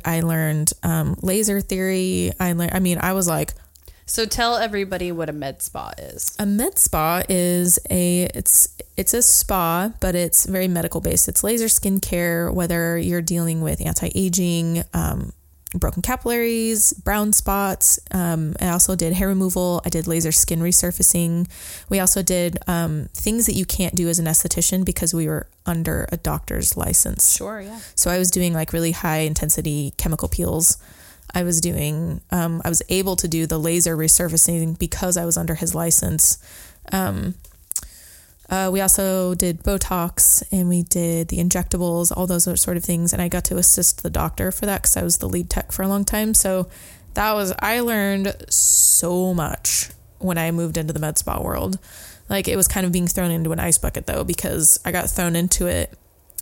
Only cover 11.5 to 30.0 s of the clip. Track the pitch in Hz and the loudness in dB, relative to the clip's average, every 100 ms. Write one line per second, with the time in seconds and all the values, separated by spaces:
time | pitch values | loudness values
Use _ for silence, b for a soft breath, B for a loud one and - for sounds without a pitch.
11.5 | 233 220 - 202 196 - 175 170 170 170 | 0 2 2 2 0 0 -2 0 0 0
12.5 | 185 170 170 170 170 175 175 165 170 165 | 0 0 0 0 0 0 -2 0 -2 0
13.5 | 165 156 147 165 151 165 - 190 175 175 | 0 -2 -2 -2 -2 -2 0 0 0 0
14.5 | 170 165 170 170 170 165 139 - - _ | 0 0 -2 -2 -4 -2 -4 -6 -12 _
15.5 | _ - 175 143 - 175 262 233 233 233 | _ -10 -4 -2 -2 -2 -2 -2 0 0
16.5 | 233 226 220 - - - 208 214 214 - | 0 0 2 2 0 -2 0 2 2 2
17.5 | 196 196 - - - - 185 175 165 156 | 0 0 2 2 2 0 -2 0 0 -2
18.5 | - 185 175 - 185 165 185 196 190 185 | -2 -2 2 2 2 0 2 2 2 2
19.5 | 185 180 175 175 165 160 165 160 156 - | 2 0 0 0 -2 0 0 2 2 2
20.5 | 165 170 180 175 175 180 175 170 170 180 | 0 2 2 2 2 2 4 2 0 -2
21.5 | B B B B 196 180 202 170 180 175 | B B B B 0 2 2 2 0 0
22.5 | 180 - 170 165 156 - - 208 226 226 | -2 -2 0 0 -2 -6 -4 -2 0 0
23.5 | 190 180 - 185 180 170 170 165 160 175 | 0 -2 -2 0 0 0 0 2 2 0
24.5 | - 165 185 185 - 165 165 156 156 - | 0 0 0 0 -2 -2 0 -2 -4 -6
25.5 | _ - 165 165 156 - 170 156 151 - | _ -4 -2 -2 -2 -4 -4 -4 -4 -4
26.5 | - - - 82 - - - - - 196 | -2 -2 -2 0 0 0 2 2 2 -2
27.5 | 214 196 220 B - 175 180 180 180 175 | -10 -12 -16 B -2 0 2 2 2 0
28.5 | 165 160 165 165 170 170 156 156 156 156 | 0 -2 0 0 0 0 0 0 0 0
29.5 | 156 160 147 139 - | 0 0 -2 -4 -4